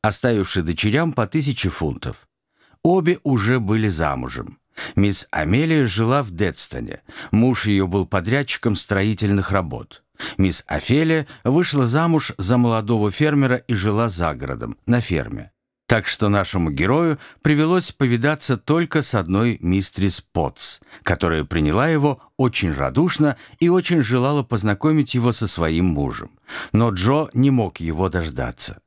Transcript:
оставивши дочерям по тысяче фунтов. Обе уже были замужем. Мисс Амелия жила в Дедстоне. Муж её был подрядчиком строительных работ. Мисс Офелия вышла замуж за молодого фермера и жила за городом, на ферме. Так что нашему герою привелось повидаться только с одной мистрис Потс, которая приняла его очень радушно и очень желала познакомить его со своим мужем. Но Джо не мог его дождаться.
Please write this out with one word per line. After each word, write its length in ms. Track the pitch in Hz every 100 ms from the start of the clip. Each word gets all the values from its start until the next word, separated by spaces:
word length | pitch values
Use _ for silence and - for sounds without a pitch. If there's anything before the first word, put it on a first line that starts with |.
оставивши 600 | 107 98 127 113 92 95
дочерям 520 | 80 85 104 123 165
по 140 | 127 107
тысяче 420 | 160 143 120 90
фунтов. 580 | - 78 60 64 - _ _ _ _ _ _
Обе 360 | 160 185 160 175
уже 360 | 147 127 101 127
были 280 | 101 110 107
замужем. 720 | 80 78 67 64 64 - - _ - - -
Мисс 320 | 101 95 -
Амелия 540 | - 78 113 160 160 123
жила 380 | 95 113 139
в 80 | 117
Дедстоне. 720 | 85 98 73 - 64 57 - - - -
Муж 360 | 107 123 120 107
её 200 | 101 95
был 200 | 98 90
подрядчиком 680 | 98 87 135 143 - 120 101
строительных 760 | - 98 104 104 104 101 92
работ. 520 | 98 82 67 - - _ _ - -
Мисс 260 | 95 85 -
Офелия 600 | 76 - 135 160 160 143 -
вышла 420 | 120 147 175 143 120
замуж 460 | 139 170 160 - -
за 200 | 92 123
молодого 540 | 120 113 107 117 104
фермера 460 | - 151 147 135 123
и 160 | -
жила 360 | 110 101 104 117
за 240 | 87 82
городом, 440 | 67 65 62 58 - -
на 160 | 120
ферме. 500 | 120 82 55 53 - _ _ _ -
Так 200 | 113 -
что 220 | - 104
нашему 420 | 101 92 95 80
герою 480 | 71 92 143 170 147 - -
привелось 500 | 151 147 156 180 175
повидаться 640 | - 131 117 139 151 - 120
только 460 | - 160 170 160
с 120 | -
одной 440 | 110 82 95 120 110
мистрис 600 | 87 95 95 - 95 -
Потс, 580 | _ - 69 - - - _ -
которая 400 | - 90 87 80
приняла 460 | 71 82 76 90 151
его 320 | 160 143 135 - -
очень 340 | 131 - 90
радушно 640 | 69 67 65 175 - 151 - - -
и 80 | 170
очень 340 | 180 - 175
желала 400 | 107 127 131 147
познакомить 720 | 123 113 107 101 151 156 139
его 200 | 123 120
со 140 | 113 104
своим 380 | - 82 80 90
мужем. 460 | 73 69 - - _ - - -
Но 200 | 110 117
Джо 380 | 92 101 143 156
не 180 | 120 139
мог 300 | 131 98 -
его 260 | 82 78 92
дождаться. 720 | 90 80 65 62 - - -